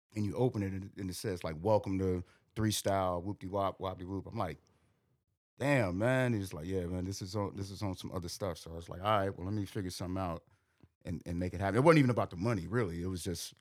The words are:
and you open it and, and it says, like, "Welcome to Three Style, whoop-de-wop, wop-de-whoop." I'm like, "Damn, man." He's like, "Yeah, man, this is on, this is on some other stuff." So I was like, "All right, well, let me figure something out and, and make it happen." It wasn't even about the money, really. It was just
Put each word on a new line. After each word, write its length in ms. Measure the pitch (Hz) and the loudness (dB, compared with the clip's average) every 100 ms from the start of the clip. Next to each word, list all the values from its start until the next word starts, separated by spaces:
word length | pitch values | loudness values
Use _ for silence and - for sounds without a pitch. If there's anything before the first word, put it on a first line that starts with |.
| _ 107 | _ -4
and 100 | 104 | -2
you 100 | 101 | 4
open 260 | 123 113 | 2 2
it 100 | 98 | -2
and, 180 | 95 95 - | -4 -8 -8
and 120 | 92 | -6
it 60 | 85 | -4
says, 280 | 113 90 | -4 -4
like, 120 | 85 78 | -4 -2
"Welcome 360 | 98 104 104 95 | 4 4 4 0
to 240 | 95 90 - _ _ - | 2 0 -4 _ _ 0
Three 160 | 110 | 0
Style, 500 | 104 104 98 92 87 | 2 2 2 2 0
whoop-de-wop, 580 | 92 98 95 98 95 - | -4 -8 -4 -2 0 -2
wop-de-whoop." 480 | 92 90 90 98 85 | -6 -6 -6 -8 -6
I'm 100 | 113 | -6
like, 200 | 90 73 _ _ _ _ _ _ _ _ _ - | -6 -6 _ _ _ _ _ _ _ _ _ -4
"Damn, 380 | 131 139 98 90 | 2 4 4 2
man." 360 | 120 131 123 | 2 4 4
He's 200 | 110 95 | 2 -2
like, 140 | 82 82 | -6 -4
"Yeah, 180 | 95 85 | -2 0
man, 180 | 90 92 | -2 -2
this 160 | 98 | -4
is 140 | 95 104 | -4 -2
on, 180 | 98 98 | -2 -4
this 160 | 98 | -8
is 100 | 90 | -4
on 140 | 101 90 | -4 -4
some 160 | - | -6
other 160 | 90 85 | -6 -6
stuff." 280 | - 98 80 | -4 -6 -6
So 140 | 82 | -10
I 40 | 82 | -12
was 140 | 85 | -10
like, 120 | 87 | -4
"All 180 | 101 107 | 2 4
right, 160 | 98 - | 2 -2
well, 100 | 92 | -4
let 100 | 104 | -4
me 100 | 95 | -4
figure 260 | 110 92 | -4 -6
something 300 | - 90 92 | -6 -4 -2
out 220 | 92 85 _ _ _ _ - _ - | -2 -4 _ _ _ _ -20 _ -8
and, 160 | 82 - | -6 -4
and 140 | 87 | -2
make 140 | 90 | -2
it 60 | 90 | 0
happen." 180 | 98 107 | 2 6
It 60 | |
wasn't 160 | 156 160 | 8 8
even 120 | 127 | 8
about 180 | 117 98 | 4 0
the 80 | 85 | 0
money, 300 | 110 104 82 | 0 0 0
really. 340 | 117 98 85 | 0 0 -2
It 60 | 90 | -4
was 160 | 92 | -4
just 300 | 92 85 - - | -4 -6 -8 -10